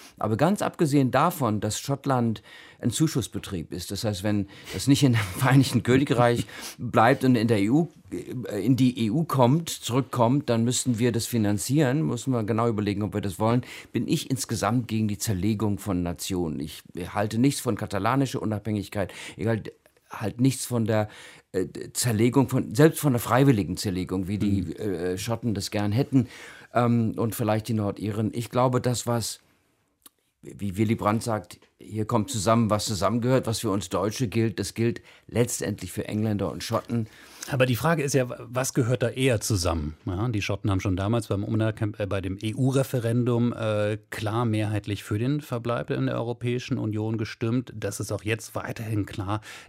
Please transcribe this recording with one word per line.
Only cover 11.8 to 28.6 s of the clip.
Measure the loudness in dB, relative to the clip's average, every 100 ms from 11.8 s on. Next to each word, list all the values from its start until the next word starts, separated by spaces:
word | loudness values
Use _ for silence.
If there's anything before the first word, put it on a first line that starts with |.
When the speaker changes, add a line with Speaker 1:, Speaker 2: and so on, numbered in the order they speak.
| 2 2
Speaker 1:
müssen | 0 -2 -2
wir | -2
genau | 0 0 2
überlegen, | 2 0 0
ob | -2
wir | -2
das | -4 0
wollen, | 2 2 0 -10 -8
bin | -6 0
ich | -2 -2
insgesamt | -4 -4 -2 0 0 0
gegen | -2 -2
die | -2
Zerlegung | -2 0 0 0 0 -2
von | -2 -2
Nationen. | -2 -6 -4 -2 -2 -4
Ich | -8 -12 -16 -12 -6
halte | -4 -2 2
nichts | 2 2
von | -2 -4
katalanischer | -4 -2 0 2 0 -2
Unabhängigkeit, | -4 -4 -2 -4 -4 -4 -6 -8 -16 -4
ich | -2
halte, | -2 -4 -14 _ _ _
halt | -8 -8 0
nichts | 2 2 -2
von | -2 2
der, | 2 0 -6 -20 -20 _
äh, | -4 -4 -6 -10
Zerlegung, | -4 0 4 4 4 2
von, | 0 0
selbst | 6 6 6
von | 2
der | 0
freiwilligen | 2 4 6 4 0 -2
Zerlegung, | -2 -2 -2 -2 -2
wie | -2
die, | 0 0
Speaker 2:
Mhm. | -2 -6
Speaker 1:
äh, | -6 -4 -2 -4
Schotten | -4 -4 -2
das | -4 -4
gern | -2 0
hätten, | 0 2 2 0 -6 -18 -20 -4
ähm, | 0 4 4 2 0
und | -2 0
vielleicht | 0 0 0
die |
Nordiren. | -2 -2 -2 -4 -2 -2
Ich | -2 -2
glaube, | 2